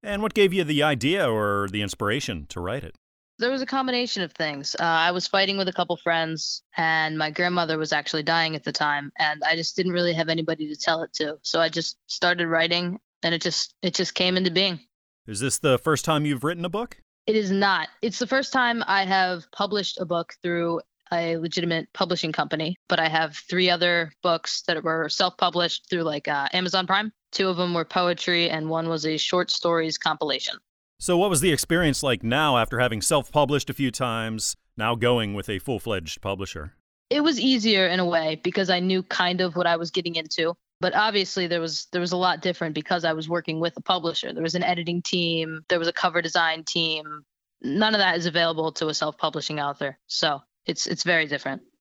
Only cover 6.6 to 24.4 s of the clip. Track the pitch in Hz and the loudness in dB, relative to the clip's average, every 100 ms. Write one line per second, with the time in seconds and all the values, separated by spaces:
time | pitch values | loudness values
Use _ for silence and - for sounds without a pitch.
6.6 | _ - 160 160 156 156 156 151 180 180 | _ -2 2 2 0 0 -4 0 0 2
7.6 | 165 160 156 151 147 160 151 165 160 156 | 0 0 0 -2 -2 -2 2 2 2 -2
8.6 | - - 151 143 143 - 156 151 151 165 | -6 -2 0 0 -4 -2 -2 0 0 0
9.6 | 165 - 185 175 175 165 160 165 160 160 | -2 -2 0 2 0 0 0 0 -2 -4
10.6 | 151 151 - 165 165 - 151 151 - 165 | -4 -4 -2 2 2 0 -4 -4 -4 0
11.6 | 165 165 165 - _ - 180 175 170 165 | 2 0 -6 -8 _ 0 0 2 2 2
12.6 | 165 175 175 185 _ _ 170 165 175 160 | 2 0 -2 -6 _ _ -2 -2 -2 -4
13.6 | - _ 185 - 180 - 180 185 185 170 | -6 _ -4 -2 -4 0 0 2 2 2
14.6 | 196 170 _ _ _ _ - 104 131 - | 0 -2 _ _ _ _ -10 -4 -2 0
15.6 | 156 123 - 151 - 151 151 139 139 170 | 2 2 2 0 2 0 2 0 -2 -4
16.6 | 170 196 240 - _ _ - 220 202 196 | -4 -6 -8 -12 _ _ 0 0 2 2
17.6 | 196 185 156 - 233 - 254 269 262 269 | 4 2 -2 -4 -6 -2 0 0 0 2
18.6 | 240 233 - 196 190 190 185 180 - - | 2 2 0 2 2 2 2 0 -8 -4
19.6 | 202 202 190 - 175 170 165 - 180 170 | -2 -2 -4 -6 -2 -2 -4 -8 -4 0
20.6 | 170 170 - _ _ 170 170 165 165 170 | 0 -2 -6 _ _ -2 0 -2 -2 -2
21.6 | 170 165 - - 185 175 165 156 147 156 | 0 0 -2 -2 0 0 -2 -2 -2 -2
22.6 | 160 180 _ 175 160 160 160 147 - 175 | -2 -6 _ 0 2 2 0 -4 -4 2
23.6 | 185 175 175 170 165 _ 180 165 | 2 4 4 2 0 _ 0 0